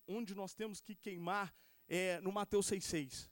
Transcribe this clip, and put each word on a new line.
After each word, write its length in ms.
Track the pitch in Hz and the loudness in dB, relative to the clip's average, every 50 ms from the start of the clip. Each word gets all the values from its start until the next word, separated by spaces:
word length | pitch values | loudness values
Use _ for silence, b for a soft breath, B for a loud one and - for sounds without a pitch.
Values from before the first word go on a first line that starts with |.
| _ | _
onde 280 | - 190 226 240 185 196 | -4 -2 -2 -2 -2 -4
nós 200 | 202 196 185 - | -4 -6 -6 -4
temos 260 | - 214 220 202 - | -4 -6 -4 -6 -8
que 140 | - - 208 | -10 -12 -12
queimar 600 | - - 208 190 170 170 180 190 202 196 170 B B B B B B B - | -10 -8 -8 -6 -2 0 0 2 0 0 -2 B B B B B B B -2
é 320 | 160 180 185 185 175 165 | 0 2 4 4 2 2
no 100 | 196 190 202 | 0 0 0
Mateus 340 | 208 202 - 208 202 196 | 0 2 4 4 4 4
seis 180 | - 208 196 - | 4 2 0 0
seis 460 | - - 160 143 131 - - - - | 0 0 0 0 -2 -4 -10 -12 -14